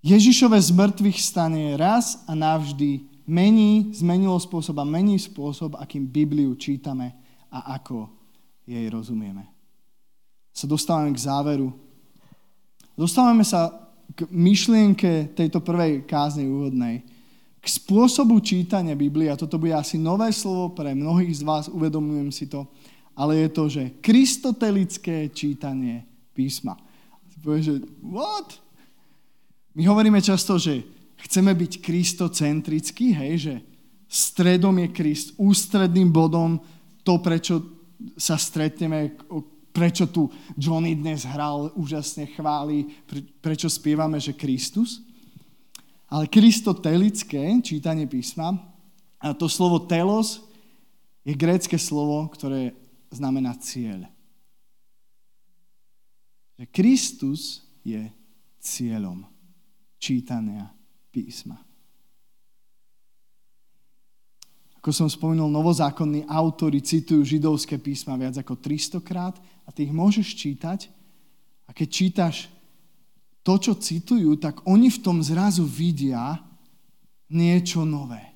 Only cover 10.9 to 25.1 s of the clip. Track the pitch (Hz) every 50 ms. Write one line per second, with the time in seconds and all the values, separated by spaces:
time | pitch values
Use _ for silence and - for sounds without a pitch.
10.9 | 170 160 151 147 143 123 120 143 139 139 143 147 147 135 135 131 127 - - -
11.9 | - - _ - _ - _ - - _ _ _ _ _ _ _ _ _ _ _
12.9 | _ - 160 175 - 254 254 247 233 226 214 - - 175 165 170 - - - -
13.9 | - _ _ _ - - 170 156 180 170 170 185 208 185 - - 226 220 214 202
14.9 | 190 - - 185 165 156 156 143 - - 170 156 - 170 - - 170 175 170 160
15.9 | 151 135 131 - - 147 143 147 147 151 139 135 135 139 143 139 127 127 123 117
16.9 | 113 120 - - - - - _ _ _ _ _ _ _ - - - - - -
17.9 | 190 208 240 254 247 - 277 226 226 214 - - 190 180 175 175 - 196 175 165
18.9 | 147 143 143 143 143 160 160 156 143 143 165 156 - 165 160 165 160 151 147 -
19.9 | - 160 160 160 175 202 226 226 214 - - 196 185 185 180 175 180 - 151 143
20.9 | 135 135 143 156 165 180 180 175 165 143 147 156 156 151 147 165 - 180 156 160
21.9 | 151 156 151 151 151 147 143 143 139 - 151 143 - 139 139 131 - - - -
22.9 | - - - _ _ - 139 151 156 156 156 156 156 - 156 151 131 147 131 127
23.9 | - - - - 226 247 269 254 - - - 262 226 - 233 214 202 196 190 180
24.9 | - - - -